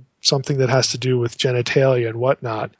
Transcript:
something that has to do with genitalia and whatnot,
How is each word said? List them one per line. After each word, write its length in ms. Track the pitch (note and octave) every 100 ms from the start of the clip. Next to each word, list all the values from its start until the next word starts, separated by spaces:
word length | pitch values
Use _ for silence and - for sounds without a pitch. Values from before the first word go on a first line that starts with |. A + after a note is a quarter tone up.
| - _
something 360 | - C#3 C3 C#3
that 120 | B2+
has 200 | C3 A#2
to 80 | A#2+
do 200 | B2 B2
with 200 | A#2 -
genitalia 720 | C3+ B2 A#2+ C#3+ C3+ B2 A#2
and 100 | A2+
whatnot, 520 | B2+ C#3+ B2 A2 - _